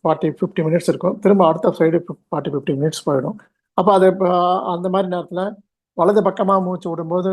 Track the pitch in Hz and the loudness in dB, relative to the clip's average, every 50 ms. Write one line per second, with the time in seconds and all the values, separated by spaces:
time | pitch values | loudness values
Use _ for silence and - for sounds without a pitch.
0 | - 165 156 - - 156 147 - 190 - - - 160 156 160 170 - - 160 - | 2 0 0 0 0 -4 -2 -4 -6 -4 -4 -4 -2 0 0 0 0 -2 -2 0
1 | - 180 - - - 190 202 196 180 160 160 165 - 180 165 - 165 160 165 170 | -2 -4 -4 0 2 2 4 6 4 4 2 2 0 -2 0 2 0 2 2 0
2 | 165 - 151 _ _ _ - 147 143 - 139 143 139 - 143 135 143 156 151 - | -4 -6 -16 _ _ _ -8 -6 -6 -4 -6 -4 -4 -4 -4 -2 -2 -4 -4 -4
3 | - 160 143 135 123 - 214 - _ _ _ _ _ _ _ - 180 208 196 190 | -4 -2 -2 -2 -2 -4 -10 -10 _ _ _ _ _ _ _ 0 2 4 4 6
4 | 185 190 185 190 190 180 180 180 175 180 180 190 - - 175 170 180 185 185 196 | 6 4 4 2 0 0 2 2 2 2 0 0 -2 -4 -4 -4 -4 -2 -2 -2
5 | 196 180 180 175 170 175 180 180 190 208 208 - _ _ _ _ _ _ _ - | -2 -2 -4 -6 -6 -8 -6 -6 -6 -6 -8 -12 _ _ _ _ _ _ _ 0
6 | 156 185 208 214 180 190 185 - 202 190 196 190 185 180 185 175 - 175 165 160 | 2 4 4 4 2 2 0 0 0 2 2 2 0 -2 -6 -6 -6 -8 -8 -8
7 | 170 160 175 180 180 190 | -6 -4 -4 -2 -2 -2